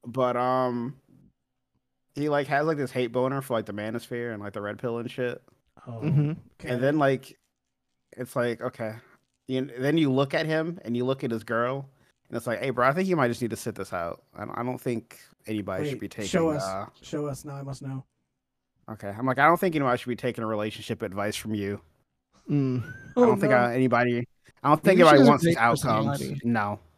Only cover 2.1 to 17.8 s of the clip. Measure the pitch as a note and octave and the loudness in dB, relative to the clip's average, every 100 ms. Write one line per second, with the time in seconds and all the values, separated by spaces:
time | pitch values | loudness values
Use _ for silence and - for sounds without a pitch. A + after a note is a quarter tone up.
2.1 | - D3 C#3+ C#3+ C#3+ D#3 D3+ C3 C3 B2 | -6 0 0 2 0 0 -2 -2 -2 -2
3.1 | B2 B2+ C#3 C3+ A#2 G#2+ G2+ G#2+ A#2 - | 0 -2 -2 -2 -4 -4 -8 -6 -8 -8
4.1 | A#2+ A#2+ G#2+ G#2 G2+ G#2 G#2 B2 A#2 A#2 | -8 -8 -8 -10 -8 -8 -6 -6 -6 -8
5.1 | - B2 - _ _ _ - - A#2 D3 | -6 -6 -6 _ _ _ -20 -16 -6 0
6.1 | D3 D3 D#3+ - _ - B2 C3 D#3 C#3 | 2 0 -4 -14 _ -6 0 0 4 2
7.1 | C3 - - _ _ _ _ _ _ _ | 2 -6 -20 _ _ _ _ _ _ _
8.1 | - B2 - A#2+ A2+ B2 - A2 A2 _ | -14 -8 -4 -2 -4 -8 -8 -10 -10 _
9.1 | _ _ _ - C3 C#3 B2 C#3 D#3+ D3 | _ _ _ -6 -4 -4 -4 0 2 2
10.1 | C3 C#3 D#3 D#3 D#3+ D#3+ F3 - A#2+ B2 | 2 0 -2 0 -2 -2 -8 -6 -2 -2
11.1 | C3+ C3+ A2+ - A#2 A#2+ C#3 C#3 _ _ | -2 -2 -4 -4 -2 -2 -4 -10 _ _
12.1 | _ _ A#2 B2 A2 C3+ B2 B2 D3+ F#3+ | _ _ -8 -6 -4 -2 2 2 2 0
13.1 | F3 B2 A#2 A#2+ A2 - - F#2+ F#2 E2+ | 2 2 2 -4 -4 -6 -8 -8 -6 -6
14.1 | - _ - G2+ - B2 B2+ C3+ A2+ - | -8 _ -14 -10 -6 -6 -6 -4 -6 -8
15.1 | - - _ - A2 G2 F#2+ D3 B2 G2+ | -20 -20 _ -8 -6 -4 -4 -4 -6 -10
16.1 | - A2+ F3+ D#3+ D3 F#2+ F#2+ G2+ _ - | -8 -2 0 0 -2 -4 -6 -10 _ -10
17.1 | D#3 D3 C3+ D3+ C#3 C#3 C3+ | -8 -6 -8 -12 -12 -12 -12